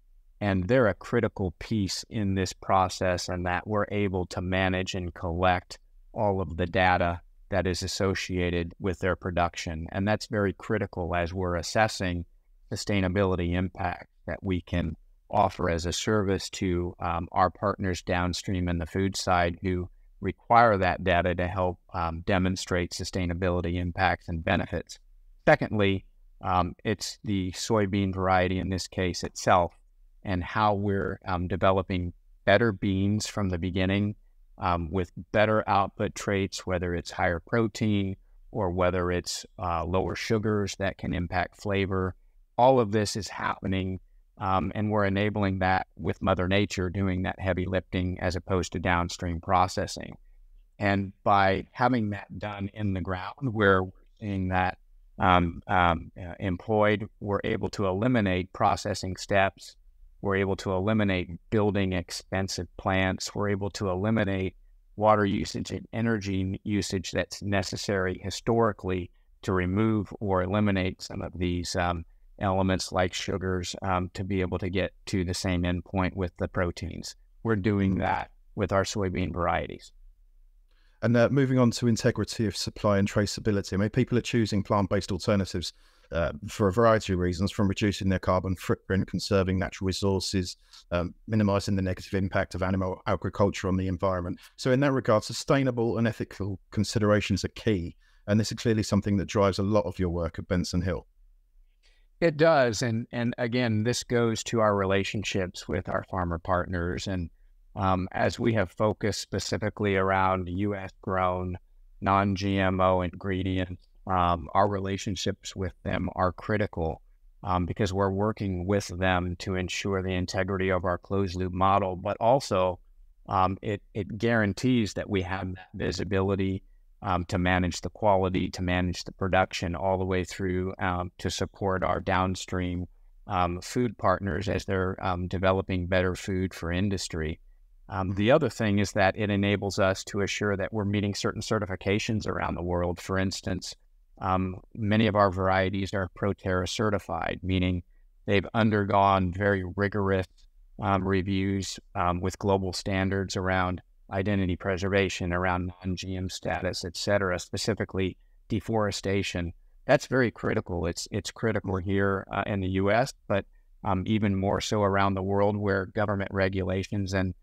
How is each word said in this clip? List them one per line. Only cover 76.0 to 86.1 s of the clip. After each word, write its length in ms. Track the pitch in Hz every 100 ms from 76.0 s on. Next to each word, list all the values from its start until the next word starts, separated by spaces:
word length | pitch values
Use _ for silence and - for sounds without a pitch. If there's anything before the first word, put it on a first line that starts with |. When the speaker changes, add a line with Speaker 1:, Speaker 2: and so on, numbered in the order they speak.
| 90 -
Speaker 1:
with 160 | 87 -
the 100 | 90
proteins. 680 | - 87 - 85 87 - - - -
We're 140 | 113 110
doing 420 | 104 101 95 95
that 320 | 95 92 - - - -
with 160 | 95
our 120 | 98
soybean 500 | 95 110 95 87 90
varieties. 580 | 87 85 85 50 50 - - - - _ _ - _ _ _ _ -
Speaker 2:
And, 120 | 113 117
uh, 120 | 113
moving 300 | 135 131 127
on 100 | 120
to 160 | - 120
integrity 600 | 110 123 110 101 - 107
of 80 | -
supply 420 | - - 107 98
and 120 | 101
traceability. 640 | 110 101 - 110 101 -
I 40 | 92
mean, 120 | 107
people 280 | - 120 120
are 40 |
choosing 420 | - 123 107 101
plant-based 480 | - 104 98 104 -
alternatives, 640 | 92 - 104 92 92 - - _ _ -